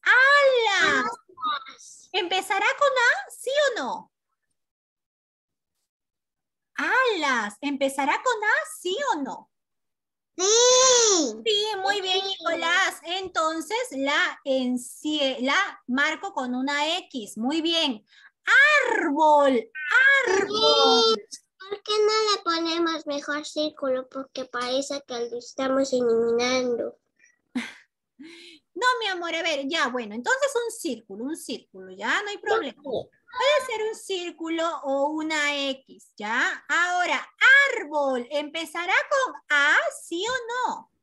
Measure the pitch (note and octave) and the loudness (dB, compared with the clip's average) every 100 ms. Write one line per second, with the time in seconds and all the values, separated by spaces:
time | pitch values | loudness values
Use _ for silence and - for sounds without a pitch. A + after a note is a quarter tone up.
0 | - A#4+ C5+ C#5+ C#5 B4+ A4 F#4+ D#4+ C#4 | 4 4 6 6 6 4 2 2 2 2
1 | B3 - _ F#4 - C#4 - - - - | -2 -8 _ -8 -4 -4 -8 -20 -20 -20
2 | - F#4 F4 F#4+ F#4 G4 G#4+ C5+ C#5+ C5 | -8 -6 -2 -4 -2 0 0 2 2 4
3 | A#4+ - - - A#4+ C#5+ C#5+ G#4+ B3+ F3+ | 2 0 -4 -10 -2 0 2 0 -6 -8
4 | - _ _ _ _ _ _ _ _ _ | -12 _ _ _ _ _ _ _ _ _
5 | _ _ _ _ _ _ _ _ _ _ | _ _ _ _ _ _ _ _ _ _
6 | _ _ _ _ _ _ _ - D4+ A4+ | _ _ _ _ _ _ _ -6 0 2
7 | C5 F#4+ C#4+ B3 G#3 - C#4+ C#4 C4+ C#4 | 2 0 0 0 -2 -6 -6 -2 -2 0
8 | C#4 G4+ B4+ A4 G#4 C5+ D5 - F4+ G#4 | 0 0 0 0 0 0 -2 -8 -6 -4
9 | C#5+ F4 B3+ F3 _ _ _ _ _ _ | -2 -2 -4 -10 _ _ _ _ _ _
10 | _ _ _ - F#4+ A4+ B4 B4+ C5 B4 | _ _ _ -2 2 6 6 6 6 6
11 | A4 F#4 C4+ A3 D#4+ G#4 G#4+ G4+ F#4+ G4+ | 4 2 0 -2 -2 0 0 -2 -2 -2
12 | F#4 F#4+ G4 F#4+ E4 E4 E4 F4+ F#4 - | -2 -2 -2 -6 -4 -2 0 0 0 -4
13 | D4+ F#4 F#4+ F#4 D#4+ D#4+ - A4 B4 C4+ | -8 -8 -6 -2 -2 -2 -6 -6 -4 -4
14 | C#4 D4+ F4 C#4 C#4+ C4 B3+ B3 - - | -2 0 0 -4 -2 -2 0 -4 -8 -8
15 | D4+ D4+ C4+ B3 B3+ D#4 G4 - - B3+ | -4 -2 -2 -2 0 0 0 -6 -4 0
16 | D4 D#4 G4 E4+ B3+ B3 C4+ C#4+ D4+ F4 | 0 -2 -6 -6 -4 -4 -2 -2 0 -2
17 | F#4 C4+ G3+ G#3+ A#3 D#4+ D#4+ E4 D4+ G#3+ | -6 -12 -10 -6 -4 -2 0 0 0 -4
18 | _ _ - _ - G#4 C#5+ D5+ B4+ - | _ _ -20 _ 4 6 6 4 2 0
19 | E4+ C#4 D#4 D4 C#4 B3+ A3+ - - A#4+ | 0 2 6 6 6 2 -2 -10 0 4
20 | C5 C#5 B4 F#4+ G4+ G#4 A4 A4+ A4+ A4+ | 6 4 4 0 0 2 4 6 6 6
21 | A4+ A4 - - _ _ G4 G4+ - G#4+ | 4 2 -4 -20 _ _ -14 -12 -2 2
22 | G#4+ A4 G#4+ G#4 F#4+ E4 E4 E4 E4 D#4+ | 2 2 0 0 -2 -2 -2 -2 -2 -2
23 | D#4 C#4+ D4 D4 D4+ D#4 D4+ - C4+ B3+ | -6 -6 -6 -8 -6 -4 -4 -4 -4 -4
24 | B3+ C4+ C4+ - B3+ A#3+ B3 C4 C#4 C#4+ | -6 -12 -12 -12 -10 -8 -4 -4 -4 -8
25 | - A#3+ A#3 A#3+ - - C4+ C4 C4+ B3+ | -8 -8 -6 -8 -12 -6 -2 0 0 0
26 | A#3+ A3+ A#3 A#3 B3 B3+ B3+ A#3 A#3 - | 2 2 2 2 2 0 0 -2 -6 -10
27 | _ _ _ _ _ B3+ - - _ _ | _ _ _ _ _ -8 -8 -16 _ _
28 | _ _ D#4 E4+ F4 D#4+ _ E4+ B4+ B4 | _ _ -20 -20 -20 -20 _ -2 0 0
29 | G#4+ F#4 E4+ E4 E4+ C#4+ C#4 E4 C4+ B3 | -2 -4 -4 -4 -2 -2 -2 -2 0 -2
30 | A3 G#3+ B3 C5 C#5 A#4+ A#4 - E4 A3+ | -8 -6 -2 0 0 -2 -4 -6 -8 -8
31 | _ G3 C4 D#4+ - A3+ _ F#3+ F#3 F#3 | _ -10 -8 -10 -10 -12 _ -20 -18 -10
32 | A3 E4+ G4+ G#4 G#4 A4 C#4 - C#4+ A3+ | -4 -2 -4 -8 -2 -2 -2 -10 -8 -8
33 | - _ _ B4 C5 D5 B4+ A4 G#4+ A4 | -8 _ _ -2 2 2 0 -4 -6 -6
34 | - F#4+ F4 - D#4+ E4 E4 D4+ C#4+ C#4 | -8 -6 -6 -10 -6 -2 -2 -4 -4 0
35 | C#4+ D#4 D#4 D#4 D4 C#4+ C#4 C4 _ F#3+ | 0 -2 -2 -2 -2 -2 -4 -6 _ -20
36 | - _ G#3 A#3+ F4 D4 - D#4 F4 F4+ | -20 _ -4 0 -2 -4 -4 0 0 0
37 | F4 C4 - _ A#4 C#5 C#5 A4+ D4+ D4+ | 0 -2 -4 _ 6 8 6 0 -4 -2
38 | C#4 B3 A#3+ D4 D4 E4 D#4+ E4+ F4+ A4+ | 0 -2 -2 -4 -4 -8 -8 -6 0 0
39 | D5 C#5 B4+ D4 _ D4 C#4+ F#4 D#5+ - | 2 0 0 -4 _ 2 4 4 0 -6
40 | - E4+ G#4+ B4+ A4+ B4 A4+ - - _ | -10 -6 -4 -4 -4 -4 -4 -6 -12 _